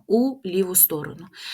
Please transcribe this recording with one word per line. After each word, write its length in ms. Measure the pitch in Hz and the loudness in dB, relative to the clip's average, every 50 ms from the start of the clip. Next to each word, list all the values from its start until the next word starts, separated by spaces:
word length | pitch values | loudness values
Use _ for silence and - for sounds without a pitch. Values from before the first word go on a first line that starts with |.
| - | -2
у 340 | - 196 233 247 269 254 - - | 2 4 4 4 2 0 -4 -6
ліву 280 | 190 175 190 190 180 185 | -2 0 0 0 2 2
сторону. 520 | 180 - - 165 151 151 147 - - 170 - - - - - | 2 2 2 0 -4 -6 -8 -10 -14 -16 -18 -18 -16 -14 -12